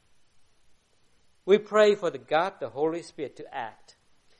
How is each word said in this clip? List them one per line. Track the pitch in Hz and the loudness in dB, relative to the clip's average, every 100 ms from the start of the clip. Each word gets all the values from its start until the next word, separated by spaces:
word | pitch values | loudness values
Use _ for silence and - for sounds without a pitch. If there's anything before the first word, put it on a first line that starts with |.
| _ _ _ _ _ _ _ _ _ _ _ _ _ _ - | _ _ _ _ _ _ _ _ _ _ _ _ _ _ 2
We | 208 208 | 2 2
pray | 208 208 | 4 4
for | 202 170 | 4 -2
the | 139 113 | -6 -2
God, | 151 190 - | -2 -2 -6
the | 123 | -10
Holy | 123 160 170 | -4 -4 -4
Spirit | 151 - 131 - | -10 -12 -12 -12
to | 147 | -14
act. | 135 113 104 _ - _ _ _ | -12 -12 -14 _ -20 _ _ _